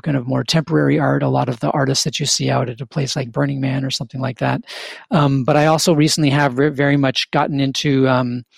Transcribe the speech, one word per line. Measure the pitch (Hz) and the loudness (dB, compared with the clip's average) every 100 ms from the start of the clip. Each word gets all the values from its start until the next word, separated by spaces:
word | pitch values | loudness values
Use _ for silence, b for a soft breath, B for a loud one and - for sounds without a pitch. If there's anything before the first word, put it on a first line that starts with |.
kind | 160 139 | -4 -2
of | 117 | -2
more | 127 | -4
temporary | 117 160 151 151 143 147 | 0 -2 0 0 2 2
art. | 135 139 | 2 0
A | 135 | 0
lot | 131 127 | 0 -2
of | 120 | -2
the | 147 | -2
artists | 143 135 135 | 0 0 0
that | 151 - | -2 -4
you | |
see | 139 - 131 | -2 -2 0
out | 127 123 | -2 -4
at | 117 | -8
a | 127 | -8
place | 151 131 | -6 -4
like | 147 117 | -6 -6
Burning | 143 143 135 | -4 -4 -2
Man | 135 135 | -4 -4
or | 135 | -4
something | - 131 131 | -6 -8 -8
like | 127 117 | -8 -4
that. | 131 131 B B B B B | -2 -2 B B B B B
Um, | 180 143 139 | 2 2 2
but | 123 147 | 2 4
I | 156 | 4
also | 156 - | 4 4
recently | 151 151 - 147 | 4 2 2 2
have | 143 143 123 | 2 2 2
re-, | 151 | 0
very | 135 143 143 | 2 2 2
much | 135 - - | 2 0 -2
gotten | 143 160 139 | 0 0 0
into, | 135 - 151 135 131 | -2 0 0 2 4
um, | 127 123 123 - | 2 0 -4 -10